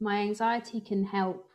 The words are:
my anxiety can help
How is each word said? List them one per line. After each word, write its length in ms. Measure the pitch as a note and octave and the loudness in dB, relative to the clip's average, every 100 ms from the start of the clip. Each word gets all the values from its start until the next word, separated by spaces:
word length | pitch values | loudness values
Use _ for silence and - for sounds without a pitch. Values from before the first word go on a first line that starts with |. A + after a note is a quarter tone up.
my 160 | G#3+ G3+ | -2 0
anxiety 600 | G#3 G#3+ A3+ A#3 - A#3 | 0 2 2 0 -2 -8
can 240 | G#3 G3+ G3 | -2 0 2
help 420 | G3+ F#3+ F#3 - | 2 0 -2 -12